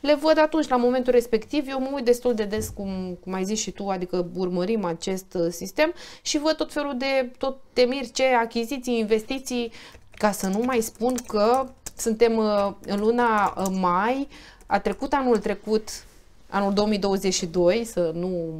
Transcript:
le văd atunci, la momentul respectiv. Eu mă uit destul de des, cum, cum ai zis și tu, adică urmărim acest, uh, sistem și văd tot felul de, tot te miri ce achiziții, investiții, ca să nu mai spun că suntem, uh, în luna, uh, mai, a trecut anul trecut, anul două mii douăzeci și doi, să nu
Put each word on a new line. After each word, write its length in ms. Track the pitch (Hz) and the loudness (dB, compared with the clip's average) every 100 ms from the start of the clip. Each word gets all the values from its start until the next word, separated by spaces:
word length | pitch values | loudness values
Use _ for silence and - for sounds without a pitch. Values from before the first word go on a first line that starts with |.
le 180 | 277 294 | 2 2
văd 160 | 311 320 | 4 4
atunci, 300 | 311 320 294 | 4 2 0
la 80 | 247 | 2
momentul 360 | 240 254 247 | 2 2 4
respectiv. 540 | 247 233 220 - 285 262 | 2 4 -2 0 -4 -2
Eu 120 | 269 | -4
mă 100 | 262 | -4
uit 100 | 277 | -2
destul 300 | 240 240 247 | 2 2 2
de 100 | 226 | 0
des, 240 | 208 214 214 | -2 -4 -6
cum, 500 | - 196 190 185 175 | -8 -6 -6 -6 -8
cum 80 | - | -6
ai 120 | 190 | -4
zis 140 | 190 214 | -2 -2
și 120 | - | -4
tu, 180 | - 196 | -6 -4
adică 380 | 190 180 185 175 | -4 -2 -2 -2
urmărim 500 | 175 185 180 185 226 | -2 -2 0 0 0
acest, 500 | 180 165 196 190 190 | -2 -4 -4 -6 -6
uh, 120 | 185 170 | -2 -2
sistem 420 | 175 190 - 311 349 - - | -2 -8 0 0 0 -14 -12
și 160 | - 302 | -4 0
văd 140 | 302 | 0
tot 200 | 311 311 | 0 -2
felul 220 | 302 285 254 | -4 -4 -2
de, 320 | 269 269 247 - | 0 0 0 -4
tot 180 | 269 262 - | -6 -6 -8
te 100 | - | 2
miri 280 | 247 277 240 | 2 2 -6
ce 140 | - 262 247 | 0 4 4
achiziții, 560 | 226 233 233 277 247 233 | 2 -2 -4 -4 -2 -2
investiții, 760 | 214 220 220 269 262 247 233 - - - - - | 2 0 0 -8 -4 -4 -4 -8 -20 -20 -20 -2
ca 140 | 214 | 0
să 160 | 202 190 | 0 -2
nu 160 | 196 | 0
mai 160 | 247 254 | 0 0
spun 340 | 226 - 226 254 - | -2 -2 -2 -2 -4
că 400 | 214 214 254 262 - - - | 2 4 2 0 -10 -18 -6
suntem, 400 | 233 220 233 226 | -4 4 4 4
uh, 360 | 214 208 202 196 - | 2 2 0 -4 -6
în 140 | 202 | 0
luna, 540 | 214 240 240 214 196 - | 2 2 4 4 2 0
uh, 80 | 190 190 | -4 0
mai, 480 | 180 175 214 269 277 - - - - | 2 2 2 -2 -4 -10 -20 -20 -2
a 120 | 202 | -2
trecut 340 | 202 202 269 | 0 -4 -2
anul 240 | 285 254 226 | 0 2 2
trecut, 520 | 208 196 - 214 214 - - - - - - | 2 -6 -2 -2 -2 -16 -16 -20 -20 -20 -6
anul 220 | 196 202 | -2 0
două 160 | 196 208 | 2 2
mii 100 | 208 | 2
douăzeci 360 | 196 196 190 | 0 0 0
și 120 | 185 180 | -2 -2
doi, 380 | 175 175 214 226 | 2 4 4 0
să 180 | - 170 | -2 -2
nu 400 | 165 185 180 165 160 | -2 -4 -4 -6 -8